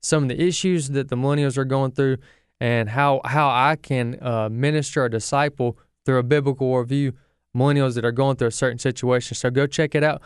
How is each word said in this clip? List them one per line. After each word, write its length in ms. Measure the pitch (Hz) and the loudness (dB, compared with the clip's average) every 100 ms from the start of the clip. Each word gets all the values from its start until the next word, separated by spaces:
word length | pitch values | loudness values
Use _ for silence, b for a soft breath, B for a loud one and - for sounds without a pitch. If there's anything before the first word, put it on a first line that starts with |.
some 240 | - 156 | -2 0
of 40 | 139 | 0
the 120 | 120 | 0
issues 460 | 175 165 190 180 135 | 0 0 0 -2 -2
that 200 | 139 135 | -4 -4
the 80 | 123 | -2
millennials 400 | 135 147 143 131 | 0 2 0 0
are 80 | |
going 280 | 131 135 135 | -2 0 -2
through 240 | 127 135 131 b b b _ | 0 0 0 b b b _
and 280 | 120 120 110 | -2 0 0
how, 300 | 120 143 135 - | 0 2 2 0
how 220 | 139 147 | 0 2
I 280 | 123 135 156 | 2 2 0
can, 420 | - 135 117 127 | -2 -4 -2 -4
uh, 280 | 127 113 110 | -4 -2 -2
minister 540 | 110 143 151 139 - | 0 0 0 -2 -2
or 40 | 127 | 0
disciple 720 | 113 - 143 147 143 123 - b _ | -2 -2 0 0 0 -4 -4 b _
through 140 | - 131 | 0 0
a 40 | |
biblical 460 | 123 147 139 131 131 | 2 2 2 -2 0
worldview 420 | 127 120 139 139 127 b b _ 123 | 0 0 -2 -2 -4 b b _ 0
millennials 380 | 135 143 135 | 2 4 2
that 100 | 120 | 0
are 80 | 117 | -2
going 240 | 120 135 131 | 0 0 2
through 120 | 117 | -2
a 40 | |
certain 260 | - 131 120 | 0 -2 0
situation." 580 | 135 123 123 123 - 117 | -4 -2 0 0 -2 -4
So 140 | 127 | -2
go 160 | 127 139 | 0 0
check 280 | - 151 | 0 0
it 80 | 151 | 2
out. 180 | 151 139 | 0 0